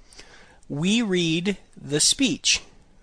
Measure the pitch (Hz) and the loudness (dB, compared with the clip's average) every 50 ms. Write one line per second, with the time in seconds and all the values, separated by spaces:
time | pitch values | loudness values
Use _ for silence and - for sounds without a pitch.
0 | - - - - - - - - - - - - - - 139 143 160 185 208 233 | -20 -20 -20 -20 -20 -20 -20 -20 -20 -20 -20 -20 -12 -8 -6 -2 0 2 2 2
1 | 240 202 185 180 175 165 160 170 175 208 196 - - - - - - 135 139 151 | 2 0 0 0 2 0 0 0 0 -2 -4 -6 -8 -20 -20 -16 -10 -4 -2 2
2 | - - - - 277 233 147 - - - - - - - - - - _ - - | 2 2 2 2 0 0 0 0 0 0 0 0 -2 -10 -20 -20 -20 _ -20 -20